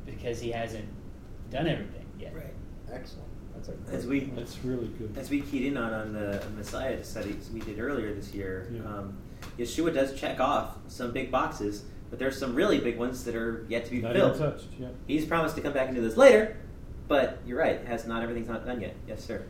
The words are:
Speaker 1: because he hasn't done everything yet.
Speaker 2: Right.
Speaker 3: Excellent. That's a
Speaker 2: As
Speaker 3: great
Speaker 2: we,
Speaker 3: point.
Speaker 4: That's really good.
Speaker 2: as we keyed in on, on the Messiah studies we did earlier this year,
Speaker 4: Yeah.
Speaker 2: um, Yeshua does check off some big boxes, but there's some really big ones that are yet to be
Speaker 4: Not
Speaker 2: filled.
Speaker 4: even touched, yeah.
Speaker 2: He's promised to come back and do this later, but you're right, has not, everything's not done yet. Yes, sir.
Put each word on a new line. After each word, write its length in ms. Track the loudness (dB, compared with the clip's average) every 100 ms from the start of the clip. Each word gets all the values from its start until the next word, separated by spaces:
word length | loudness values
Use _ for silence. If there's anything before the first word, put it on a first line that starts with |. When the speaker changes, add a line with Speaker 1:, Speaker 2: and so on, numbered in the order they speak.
Speaker 1:
because 360 | -10 -6 -4 -4
he 100 | -2
hasn't 340 | -2 -4 -4 -8 -10 -12 -12 -12 -12 -6
done 160 | 0 0
everything 360 | 0 -4 -10 -12 -10
yet. 160 | -10
Speaker 2:
Right. 180 | -10 -10 -10 -10 -10 -10
Speaker 3:
Excellent. 360 | -10 -10 -12 -10 -10 -10
That's 140 | -10 -10
a 40 | -8 -6 -4
Speaker 2:
As 80 |
Speaker 3:
great 180 | 0 0
Speaker 2:
we, 20 | 0
Speaker 3:
point. 100 | -6
Speaker 4:
That's 220 | -8 -6
really 240 | -4 -2 -4 -6
good. 180 | -8 -8
Speaker 2:
as 140 | -2
we 100 | -2
keyed 260 | 0 0 0
in 100 | 0
on, 160 | -2
on 180 | -2 -4
the 300 | -4 -2 -2 -4 -6
Messiah 460 | -6 -4 -2 -2
studies 440 | -4 -6 -4 -6 -6
we 60 | -6
did 180 | -6 -4
earlier 340 | -2 0 -2
this 220 | -4 -6
year, 340 | -6 -4 -6 -6
Speaker 4:
Yeah. 100 | -8
Speaker 2:
um, 340 | -6 -6 -8 -10 -12 -12 -12 -6
Yeshua 340 | -4 2 2
does 200 | 4 2
check 260 | 0 -4 2
off 360 | 4 4 0 -8 -12
some 240 | -6 -4
big 180 | -2 0
boxes, 540 | 2 2 0 -2 -2 -8 -12 -10
but 80 | -2
there's 200 | -2 0
some 160 | 0
really 240 | 4 6 6
big 180 | 4 0
ones 260 | -2 -2
that 100 | -4
are 300 | -2 -2 -4 -2
yet 160 | -2 -2
to 40 |
be 100 | -2
Speaker 4:
Not 120 | 2
Speaker 2:
filled. 220 | 6 6 6
Speaker 4:
even 140 | 0
touched, 160 | -2 -10 -10
yeah. 100 | -8 -8 0
Speaker 2:
He's 180 | 0 2
promised 300 | 2 2 0
to 40 |
come 100 | 0
back 160 | 0 0
and 80 | 2
do 60 |
this 140 | 2 12
later, 400 | 12 12 8 -2 -12 -12 -10 -10 4
but 300 | 4 4 0 -4
you're 120 | 2
right, 260 | 2 2 -2
has 200 | -4 -2
not, 160 | -2
everything's 260 | -2 -2 -4
not 160 | -4
done 160 | -4 -4
yet. 140 | -6 -8 -8
Yes, 140 | -8
sir. 180 | -6 -6